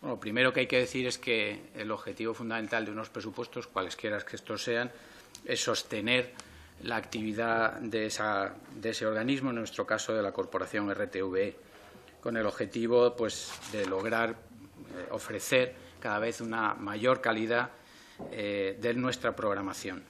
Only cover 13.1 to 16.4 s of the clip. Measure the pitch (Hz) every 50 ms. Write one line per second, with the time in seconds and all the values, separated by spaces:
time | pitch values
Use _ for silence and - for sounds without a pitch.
13.1 | 117 - 117 107 - - - - - - - - - 107 101 92 95 95 98 113
14.1 | 110 113 117 113 113 - - - - - - - - - - - - 90 90 -
15.1 | - 113 - - 104 101 - - - 131 127 123 - - - - - - - 120
16.1 | 107 104 110 117 117 -